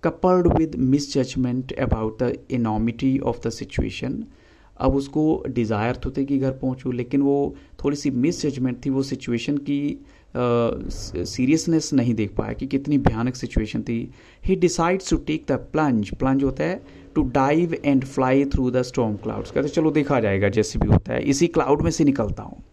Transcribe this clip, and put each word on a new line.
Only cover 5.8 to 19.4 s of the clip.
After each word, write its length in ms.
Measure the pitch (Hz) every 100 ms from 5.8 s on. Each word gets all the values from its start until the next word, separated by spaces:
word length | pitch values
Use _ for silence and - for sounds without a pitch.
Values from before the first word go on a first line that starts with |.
| 113 127
तो 160 | 127
थे 120 | 131 135
कि 120 | 139
घर 120 | 135
पहुँचूँ, 420 | 131 135 127 127
लेकिन 280 | 123 123 139
वो 340 | 139 143 143 143 - -
थोड़ी 140 | 143 143
सी 140 | 147
मिसजजमेंट 760 | 123 143 170 151 131 127 120 143
थी 40 |
वो 140 | 135
सिचुएशन 540 | 135 139 - 117 117 143
की, 480 | 143 143 143 - - - _
अ, 20 | -
स-, 760 | 123 120 117 - - - - -
सीरियसनेस 800 | 90 - 127 156 165 160 -
नहीं 200 | 139 120
देख 220 | 110 107 -
पाया 180 | 107
कि 140 | 117 135
कितनी 300 | 135 139 147
भयानक 380 | 131 110 120 127
सिचुएशन 460 | 117 - 107 117
थी। 300 | 110 117 127 - - - -
He 80 | 185
decides 560 | 170 165 170 190 -
to 60 | 160
take 280 | - 156 -
the 100 | 131 - 151
plunge। 400 | 151 117 101 -
प्लंज 280 | 131 135
होता 200 | 135 131
है 180 | 156 185 - - - -
to 60 | 139
dive 460 | 127 135 156 170
and 280 | 165 143 135
fly 460 | 131 139 131 135 139
through 260 | 139 127
the 120 | 127 123
storm 260 | - 113 104
clouds। 280 | 113 107